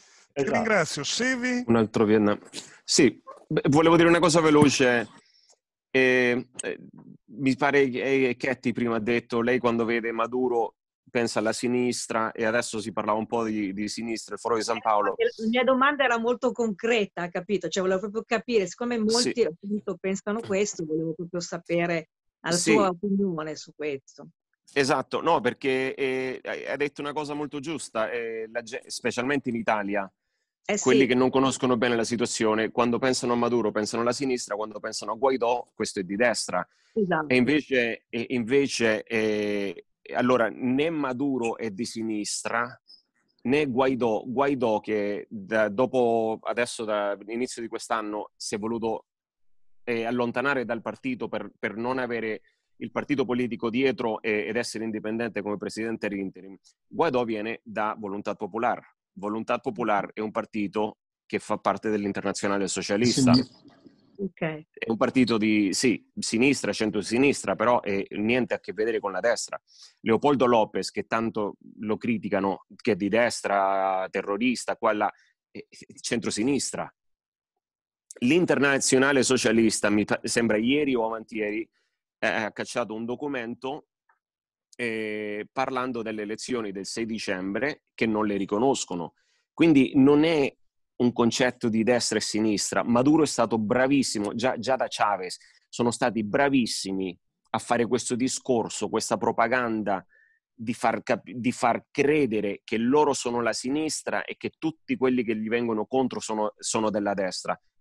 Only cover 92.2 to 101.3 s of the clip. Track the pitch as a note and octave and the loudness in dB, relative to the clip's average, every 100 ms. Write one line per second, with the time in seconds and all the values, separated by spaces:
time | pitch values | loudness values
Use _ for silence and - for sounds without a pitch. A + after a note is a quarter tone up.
92.2 | - G#2+ A2 G2 - G2+ A#2+ A#2+ C3+ D#3 | 0 0 2 0 0 -2 2 4 6 6
93.2 | C#3+ - A2 A2+ G#2 B2 C3 C#3+ - G#2 | 4 2 2 0 2 2 4 2 2 -2
94.2 | G2+ A2+ B2 A#2 A2 C3 A#2 - G#2+ F#2+ | -4 0 -2 0 0 0 -2 0 0 0
95.2 | F2+ - _ _ _ - A#2+ - B2 A2 | -4 -12 _ _ _ -2 -2 0 0 0
96.2 | G#2 C#3 C#3 C3+ A2 - G2 F#2+ F#2+ - | 0 2 4 2 0 -4 -6 -4 -6 -8
97.2 | _ _ _ A#2 - A#2+ A2+ A#2+ - A#2+ | _ _ _ -6 0 0 2 -2 -2 -2
98.2 | B2+ - - A#2 F#2+ - G2 A2+ - G#2+ | -2 -2 0 0 -2 -4 -4 -2 -2 -2
99.2 | A2+ A2+ A#2 B2+ A#2 A2 G2+ F#2 - _ | 0 2 2 2 0 -2 -2 -2 -6 _
100.2 | _ _ _ - A2+ - A#2 A2 - A2+ | _ _ _ -10 -8 -2 0 0 -2 -2
101.2 | - | -4